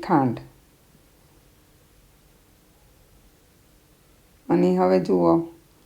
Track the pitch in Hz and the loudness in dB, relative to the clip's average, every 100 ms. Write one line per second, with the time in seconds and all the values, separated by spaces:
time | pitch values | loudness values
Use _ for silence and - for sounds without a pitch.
0 | - 156 127 117 - - _ _ _ _ | -2 0 0 -4 -14 -20 _ _ _ _
1 | _ _ _ _ _ _ _ _ _ _ | _ _ _ _ _ _ _ _ _ _
2 | _ _ _ _ _ _ _ _ _ _ | _ _ _ _ _ _ _ _ _ _
3 | _ _ _ _ _ _ _ _ _ _ | _ _ _ _ _ _ _ _ _ _
4 | _ _ _ _ - 175 180 185 185 185 | _ _ _ _ -2 0 2 2 2 0
5 | - 185 170 165 165 - _ _ | 0 0 2 0 -2 -16 _ _